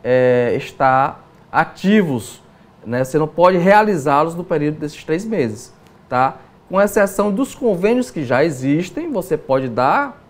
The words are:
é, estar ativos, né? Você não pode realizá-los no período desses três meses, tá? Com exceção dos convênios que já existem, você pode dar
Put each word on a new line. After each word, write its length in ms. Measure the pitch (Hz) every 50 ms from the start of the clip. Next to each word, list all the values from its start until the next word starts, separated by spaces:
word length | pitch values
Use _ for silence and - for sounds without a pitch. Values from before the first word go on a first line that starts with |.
é, 520 | - 120 127 127 127 127 123 123 120 117 101
estar 720 | 131 - - - - 139 131 131 131 135 151 - - - - _ - - _
ativos, 880 | - 139 165 - - - - 190 208 220 190 156 135 113 - - - - - - _ _ - _ _ _ -
né? 180 | 107 120 127 131
Você 160 | 131 - 151
não 80 | 156
pode 300 | 151 - 170 170 185 190
realizá-los 800 | 180 170 190 202 214 220 214 196 160 131 147 139 143 156 165 170
no 80 | 175 175
período 340 | - 175 151 143 151 156 151
desses 240 | 156 147 - - -
três 220 | - 156 175 214
meses, 480 | 226 226 180 127 113 107 107 - - - _ - - _ - -
tá? 300 | _ 123 123 131 135 - - - - _ _ _ _
Com 100 | 175 190
exceção 500 | 202 208 202 220 196 196 202 - 202 208
dos 240 | 196 208 269 - -
convênios 560 | - 277 233 196 170 185 214 240 254 240 -
que 140 | - 175 143
já 180 | 117 127 127
existem, 680 | 151 170 143 123 127 135 143 160 185 185 - - 339 339
você 240 | 269 196 170 - 160
pode 320 | 147 - - 135 135 131
dar 560 | 127 113 113 123 143 180 262 285 269 240 - -